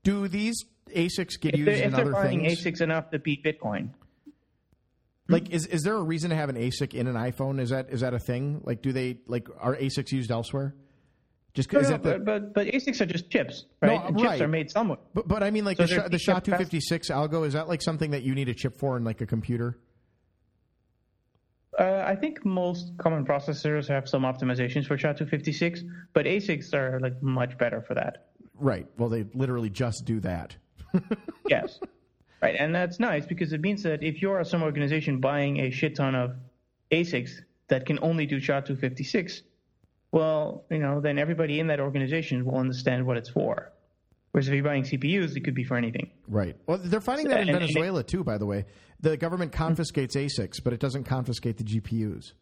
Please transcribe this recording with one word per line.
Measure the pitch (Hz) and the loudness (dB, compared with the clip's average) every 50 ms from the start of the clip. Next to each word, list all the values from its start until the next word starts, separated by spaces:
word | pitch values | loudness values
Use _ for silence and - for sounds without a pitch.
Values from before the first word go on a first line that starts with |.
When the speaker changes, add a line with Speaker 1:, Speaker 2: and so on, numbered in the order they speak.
Speaker 1:
Do | _ 190 202 202 196 196 | _ 2 2 2 0 -2
these | 175 202 208 220 233 - - _ _ _ _ - - | -2 -2 -2 -2 -2 -4 -8 _ _ _ _ -4 0
asics | 180 170 175 - - 185 - - - | 0 2 2 0 -2 -4 -4 -6 -2
get | - 156 143 | -2 2 2
Speaker 2:
If | 143 147 | 4 4
they're, | 151 208 | 6 4
Speaker 1:
used | - | 4
Speaker 2:
if | - 208 | 2 4
Speaker 1:
in | |
Speaker 2:
they're | - - | 4 4
Speaker 1:
other | 233 - 135 | 4 4 4
Speaker 2:
buying | - - - - 170 - | 4 2 4 2 2 2
Speaker 1:
things? | 160 170 165 - | 2 2 2 0
Speaker 2:
asics | 175 160 170 | -2 0 0
enough | 165 160 160 160 156 - | 2 2 2 0 0 -2
to | 160 147 | -6 -4
beat | 143 160 143 139 - | 0 0 -2 0 0
Bitcoin. | 156 151 - - 110 104 101 104 110 - _ - - _ _ _ - - _ _ _ _ _ _ _ _ _ _ _ _ _ _ _ _ _ _ - | -2 -2 0 -4 -4 -4 -4 -4 -6 -10 _ -20 -20 _ _ _ -20 -20 _ _ _ _ _ _ _ _ _ _ _ _ _ _ _ _ _ _ 4
Speaker 1:
Like, | 170 170 165 - | 4 4 4 0
is, | 170 170 156 - | -2 -4 -2 0
is | 175 165 147 | -2 -2 0
there | 190 214 | 0 0
a | 220 | 0
reason | 180 156 165 160 156 175 | 0 -2 -2 -2 0 -2
to | 165 156 | 0 0
have | 151 139 | 0 -2
an | 135 | -2
asic | 120 117 127 127 - 143 - - | -2 -2 -2 -2 -2 -4 -4 -2
in | 127 117 | -2 -2
an | 127 127 | 0 0
iPhone? | 113 113 127 123 - 135 135 139 135 | -2 -2 -2 -2 -2 -2 -2 -2 -2
Is | 127 117 | -2 0
that, | 131 131 131 - | -2 -2 -4 -4
is | 131 120 | -4 -2
that | 123 127 123 | -2 0 -2
a | 117 | -2
thing? | - - 123 123 135 143 147 151 - | -2 -2 -2 -2 -2 -4 -4 -4 -4
Like, | - 120 113 | -4 -6 -2
do | - 135 127 | -2 -2 0
they, | 131 127 127 123 120 - - | 0 -2 -2 -4 -8 -8 -4
like, | 120 120 107 - - 76 | -4 -4 -4 -6 -14 -4
are | 78 120 131 | -2 0 0
asics | - 135 135 - - 131 - | 0 0 -2 0 -2 -4 -2
used | 135 135 123 113 | -2 -2 0 0
elsewhere? | 120 113 117 - - 139 139 139 143 - - _ _ _ _ _ _ _ _ _ _ _ _ _ _ | -2 -2 -2 -2 -4 -2 -4 -4 -6 -8 -20 _ _ _ _ _ _ _ _ _ _ _ _ _ _
Just | - 131 - | -2 -2 4
'cause | - 285 | 4 4
Speaker 2:
No, | |
Speaker 1:
is | 269 277 | 6 6
Speaker 2:
no, | 254 - | 2 2
Speaker 1:
that | - | 2
the | 165 - 190 | 0 0 0
Speaker 2:
but, | 202 | 0
but, | 208 214 208 208 208 - | 0 0 -2 -2 0 0
but | 208 202 - | 0 0 2
asics | - 269 262 285 240 - | 0 0 0 0 0 0
are | 214 | 0
just | 170 175 180 175 - | 0 0 -4 -6 0
chips, | - - 139 - - - - _ _ _ | 0 0 0 0 -6 -14 -18 _ _ _
right? | - 196 226 - | 4 4 4 4
Speaker 1:
No, | 170 - | 2 0
Speaker 2:
And | 165 202 | 2 4
chips | 233 240 | 4 4
Speaker 1:
right. | 185 135 | 4 2
Speaker 2:
are | 143 147 | 2 2
made | 156 160 156 151 | 2 0 -2 0
somewhere. | - 208 233 202 139 - - - _ | 0 0 2 2 0 -4 -8 -6 _
Speaker 1:
But, | 190 220 165 | -4 0 0
but | 185 214 202 | 0 2 2
I | 202 | 2
mean, | 214 214 208 | 2 0 0
like, | 202 185 - | 0 2 4
Speaker 2:
So | 175 | 4
Speaker 1:
the | 165 180 175 156 - | 4 4 2 2 2
Speaker 2:
they're | 165 170 | 0 0
Speaker 1:
sha | - - 185 180 | 2 4 2 2
Speaker 2:
decent | 185 - 190 175 185 170 - 160 139 - 170 165 - | 4 2 2 2 0 0 -2 -2 0 0 -2 -2 -2
fast- | - | -2
Speaker 1:
algo, | 156 135 151 151 151 165 160 | 0 0 0 0 0 0 0
is | 147 135 | 0 0
that, | 151 160 160 | -2 -2 -2
like, | 175 156 | -4 -2
something | - - 160 147 160 151 | 0 -2 0 0 0 0
that | 143 139 123 | 0 0 0
you | 131 131 | 0 0
need | 139 139 123 | 0 0 -2
a | 120 | -2
chip | - - 135 - - | -2 -4 -4 -4 -2
for | - 139 127 123 | -2 0 0 0
in, | 117 | 0
like, | 113 110 - | -2 -2 -4
a | 120 104 | -4 -2
computer? | - 113 101 - 120 117 117 120 120 - _ _ _ _ _ _ _ _ _ _ _ _ _ _ _ _ _ _ _ _ _ _ _ _ _ _ _ _ _ _ _ _ _ _ _ _ _ _ - - | -2 -2 0 -2 -2 -2 -2 -4 -6 -8 _ _ _ _ _ _ _ _ _ _ _ _ _ _ _ _ _ _ _ _ _ _ _ _ _ _ _ _ _ _ _ _ _ _ _ _ _ _ 2 2
Speaker 2:
Uh, | 185 190 190 196 185 | 4 4 4 2 2
I | - 196 | 0 0
think | 196 - 311 302 - - | 0 0 -4 -4 -2 -2
most | 202 185 185 180 175 175 175 - - - - | 0 2 2 2 0 0 -2 -6 -10 -12 0
common | - 170 160 156 139 | 0 2 2 2 2
processors | 131 147 143 139 147 151 139 - 151 151 151 139 123 | 2 0 0 0 -4 -6 -2 0 0 0 0 0 0
have | 143 135 131 - | 0 -2 0 0
some | - 135 131 | 0 2 2
optimizations | 131 127 131 131 127 123 123 127 120 123 151 139 139 | 2 0 0 0 0 2 2 0 0 0 -2 0 0
for | 147 135 | -2 0
sha | - 156 143 | 0 -2 0
two | 147 156 | 0 -2
fifty-six, | 143 - 143 139 156 151 - 170 170 175 175 - - - - - - _ | -2 -2 -2 0 -2 0 0 0 0 0 -2 -10 -12 -14 -16 -18 2 _
but | 160 147 | 4 4
asics | 139 180 208 196 - 165 143 - - - | 4 2 2 2 0 -2 -2 -2 -2 -2
are, | 143 135 131 131 127 | 0 0 0 -2 0
like, | 131 127 127 127 | -2 -2 -2 -2
much | 135 135 127 127 123 123 127 - | -2 0 2 2 0 0 0 0
better | 123 120 - 113 | 0 0 0 -2
for | 110 - 113 | -4 -4 -2
that. | - 113 - - - _ _ _ _ - - _ | -2 -2 -2 -6 -8 _ _ _ _ -20 -20 _
Speaker 1:
Right. | - 143 135 110 92 - - - - | 0 0 0 0 0 -4 -10 -4 -2
Well, | 120 117 | -2 0
they | 113 117 107 101 - | 0 -2 -4 -4 -2
literally | 127 135 127 127 123 117 110 | -2 -2 0 0 -2 -2 -4
just | 101 - 131 120 104 - - | -2 -2 -2 -2 -2 -6 -4
do | - 117 110 | -2 -2 -2
that. | 92 92 90 85 71 - - - _ _ _ - - - - | 0 -2 -4 -4 -6 -10 -14 -20 _ _ _ -20 -18 0 0
<laughs> | 185 - - 214 - - - - - _ 415 | 0 0 0 -6 -6 -6 -16 -16 -10 _ 0
Speaker 2:
Yes. | - - - - - - - - _ _ _ _ _ _ _ _ _ _ | 0 0 0 -4 -8 -10 -14 -16 _ _ _ _ _ _ _ _ _ _
Right. | - - 80 101 | 0 0 2 2
And | 143 156 165 | 0 0 0
that's | 175 180 175 175 - | 0 0 -2 -2 -2
nice | 208 240 180 147 - | 0 0 0 -2 -2
because | - 180 170 180 143 160 | -4 -4 -4 -2 -2 -2
it | 151 | -2
means | 151 196 208 196 208 | -2 -2 -2 0 -2
that | 170 156 151 151 | -2 -2 0 -2
if | 160 147 156 | -4 -2 -2
you | 185 196 | -2 0
are | 196 190 165 | 0 0 0
some | 165 - 170 160 | 0 0 0 0
organization | 156 143 147 147 139 151 156 156 160 139 127 | 0 0 0 0 0 0 0 0 0 0 2
buying | 127 135 143 147 143 139 143 143 | 2 2 2 2 2 2 2 0
a | 135 127 | 0 -2
shit | 127 131 - 151 151 | 0 0 -2 -2 0
ton | - 143 135 131 | 0 0 2 2
of | 127 123 123 127 - - - _ _ _ _ _ _ _ _ | 0 0 -2 -4 -8 -14 -18 _ _ _ _ _ _ _ _
asics | 156 165 175 175 - 123 120 123 - - - _ _ _ _ _ | 2 2 2 2 -2 -4 -4 -4 -12 -16 -20 _ _ _ _ _
that | 139 131 127 | 0 0 2
can | - 151 139 | 0 -2 0
only | - 165 165 165 151 | 2 2 2 2 0
do | 135 143 139 | 0 0 -2
sha | 131 - 143 139 | 0 0 0 0
two | 135 - 139 | 0 -2 -4
fifty-six, | 131 139 127 127 127 143 - - 226 175 - - - - _ _ _ _ _ _ _ _ _ _ _ _ _ | -2 -2 -4 -4 -4 -8 0 0 0 0 0 -8 -14 -16 _ _ _ _ _ _ _ _ _ _ _ _ _
well, | - 160 156 160 156 151 151 - - - - _ | 2 4 4 4 4 2 0 -2 -4 -10 -8 _
you | 165 156 | -2 0
know, | 147 139 143 147 | 0 0 0 0
then | 143 147 143 143 | 0 0 2 2
everybody | 147 156 170 156 165 151 147 151 | 0 0 0 0 0 0 0 0
in | 160 160 | 2 0
that | 151 143 | 0 0
organization | 139 139 135 143 135 131 147 165 160 - 143 127 123 | 0 -2 0 0 0 0 0 -2 -2 -2 -2 -2 0
will | 131 127 131 | 0 0 0
understand | 127 131 127 127 127 131 127 123 127 | 0 0 -2 0 0 0 2 2 2
what | 127 123 117 | 0 0 -2
it's | 113 - | -2 -2
for. | - 156 - 113 107 - - - - _ _ _ _ _ _ _ _ _ _ _ | 0 0 0 0 -2 -4 -6 -12 -20 _ _ _ _ _ _ _ _ _ _ _
Whereas | _ 143 139 131 | _ 0 2 4
if | 139 | 2
you're | 139 139 | 2 2
buying | 151 147 139 131 | 2 2 2 0
C | 131 - 131 | 0 -2 0
P | 127 147 180 202 | 0 2 2 2
Us, | 180 160 - | 2 0 -2
it | 135 | -4
could | - - 127 | -4 -2 -2
be | 127 120 | -2 -2
for | - 127 | 0 0
anything. | 120 120 113 113 - - - - _ _ - | 0 0 0 -2 -4 -8 -8 -12 _ _ -2
Speaker 1:
Right. | 104 104 98 87 69 - - | 0 0 0 0 -4 -8 -2
Well, | - 160 190 | -2 -2 0
they're | 180 180 180 214 | 2 0 0 0
finding | - - 254 294 311 294 | 2 0 -2 0 2 2
that | 262 - | 4 4
in | 202 185 | 4 4
Speaker 2:
And, | - 180 | 2 2
and | |
Speaker 1:
Venezuela, | 175 156 156 156 160 185 190 160 117 | 2 2 2 2 2 2 0 -2 -2
too, | - - 190 175 | -2 -2 -2 0
by | 131 110 104 | 0 -2 -2
the | 104 | 0
way. | 101 101 101 101 - - - - - - - | -2 -2 -2 -4 -6 -10 -20 -20 -20 -18 -2
The | - 156 156 139 | 0 0 0 2
government | 165 165 175 180 175 147 | -2 -2 -2 -2 -4 -2
confiscates | - - 160 165 170 156 165 147 - 147 135 120 - | -2 -2 2 2 2 0 0 -2 0 -2 -2 0 0
asics, | 139 139 143 139 - 104 95 - - - | -2 -2 -2 -2 -2 -4 -4 -6 -2 -2
but | 127 120 | -2 0
it | 113 | 0
doesn't | - 139 123 139 131 | -2 -2 -2 -4 -4
confiscate | - 131 131 123 131 120 - - 120 110 - | -2 -2 -2 -2 -2 -4 -2 -2 -4 -2 -2
the | 120 | -2
G | 107 107 113 | 0 0 -2
P | 104 - 113 113 110 | -2 0 -2 -2 -2
Us. | 107 95 53 - - - _ | -2 -4 -8 -12 -16 -20 _